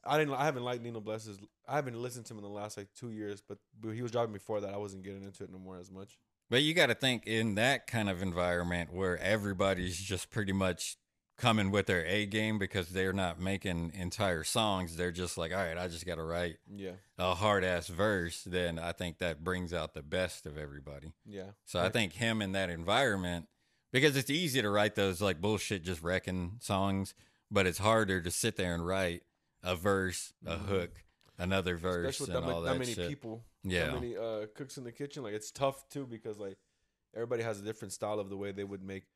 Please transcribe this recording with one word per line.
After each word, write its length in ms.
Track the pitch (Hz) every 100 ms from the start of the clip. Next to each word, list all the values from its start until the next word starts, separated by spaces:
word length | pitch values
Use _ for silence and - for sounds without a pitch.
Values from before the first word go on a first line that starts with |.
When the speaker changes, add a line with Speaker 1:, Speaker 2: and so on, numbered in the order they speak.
| -
Speaker 1:
I, 100 | 151
I 20 |
didn't, 160 | 151
I 120 | 131 147
haven't 180 | 131
liked 180 | 123 123
Nino 160 | 117 113
Bless's, 380 | 104 110 110 98 104 _ -
I 80 | 139
haven't 240 | 135 117
listened 240 | 123 120 110
to 60 |
him 40 | 110
in 40 |
the 60 | 101
last, 280 | 101 104 104
like, 100 | 101 -
two 160 | 123
years, 300 | 107 104 101 _
but, 100 | 101 _ 113
but 120 | 110
he 100 | 110
was 100 | 120
driving 220 | 117 117
before 280 | 104 - 107
that. 120 | 101
I 40 | 101
wasn't 260 | 104 95
getting 200 | 95 98
into 200 | 98 95
it 80 | 95
no 80 | 92
more 180 | 92 92
as 140 | 95
much. 260 | 95 98 - _ _ _
Speaker 2:
But 140 | 120
you 100 | 151
gotta 220 | 170 143 117
think 320 | 135 123 -
in 280 | 113 113 98
that 300 | 120 135 -
kind 220 | 117 104
of 120 | 90
environment 680 | 92 87 90 87 87 87 80
where 240 | 87 95 87
everybody's 760 | 92 110 101 92 98 92 90 87
just 320 | 98 92 -
pretty 200 | - 101
much 440 | 95 95 87 - - _ _ _ -
coming 340 | 127 107 98
with 160 | 101 98
their 180 | 92 82
A 220 | 101 104
game 320 | 107 110 107
because 300 | 95 101 85
they're 240 | 92 95
not 260 | 95 92 82
making 520 | 92 98 98 85 85 95
entire 480 | 90 - 101 85
songs. 520 | 78 120 110 95 87 82
They're 160 | 90
just 260 | 85 87 -
like, 120 | 82
"All 60 | 92
right, 200 | 90 82
I 100 | 90
just 180 | 82 87
gotta 160 | 82
write 360 | 80 85 87 78 -
Speaker 1:
Yeah. 200 | 101 95 92 _ -
Speaker 2:
a 160 | 90
hard 300 | 90 107 101
ass 240 | 92 87 82
verse." 560 | 85 107 101 85 -
Then 340 | - 90 87 82
I 140 | 85
think 260 | 85 90 80
that 240 | 90 76
brings 300 | 82 90 87
out 220 | 85 78 -
the 80 |
best 420 | 73 90 92 - -
of 100 | 76
everybody. 560 | 73 71 71 71 76 - -
Speaker 1:
Yeah. 260 | 101 95 104 -
Speaker 2:
So 140 | 90
I 40 |
Speaker 3:
Right. 100 | 90
Speaker 2:
think 200 | 120 101
him 300 | - 113 110
in 80 | 101
that 180 | 95 95
environment, 800 | 85 85 113 135 101 90 87 78 _ _ _ _
because 240 | 127 147 139
it's 120 | 131
easy 320 | 147 175 131
to 80 | 104
write 240 | 104 104 104
those, 240 | 98 87
like, 220 | 101 82
bullshit, 400 | 98 107 - 98
just 200 | 82 82
wrecking 540 | 80 92 - 90 87 113
songs, 560 | - 98 98 98 95 - - _ _
but 160 | 101 92
it's 140 | 85
harder 420 | 104 113 104 92
to 80 | 85
sit 260 | - 117 -
there 200 | 90 85
and 100 | 85
write 380 | 95 92 87 _ _ _ _
a 120 | 90 90
verse, 580 | 98 98 92 92 - _ 80
a 120 | 82
Speaker 1:
Mm-hmm. 80 | 85
Speaker 2:
hook, 360 | 98 87 - - _ _ -
another 360 | 90 95 90 87
verse, 320 | 90 90 85 -
Speaker 1:
Especially 140 | -
with 20 | 85
Speaker 2:
and 80 |
Speaker 1:
that 60 | 85
ma-, 40 | 85
Speaker 2:
all 60 |
Speaker 1:
that 120 | 85
Speaker 2:
that 60 | -
Speaker 1:
many 140 | 123
Speaker 2:
shit. 160 | 110 87
Speaker 1:
people, 340 | - 113 110 - _
Speaker 2:
Yeah. 220 | 95 90 78
Speaker 1:
that 60 | 73
many, 200 | 123 101
uh, 300 | 113 107 107
cooks 240 | - 135 -
in 60 |
the 80 | 120
kitchen. 320 | 117 143 147
Like, 100 | 113
it's 160 | 107 -
tough 400 | - 139 135 -
too 160 | 143 131
because, 320 | 113 113 104
like, 220 | 101 98 _ _ _ _ _ 107
everybody 260 | 120 120
has 180 | 117 101
a 40 |
different 300 | 104 110 101
style 260 | - 104 107
of 100 | 98
the 80 | 98
way 140 | 101
they 120 | 98
would 200 | 101 98
make 220 | 95 95 -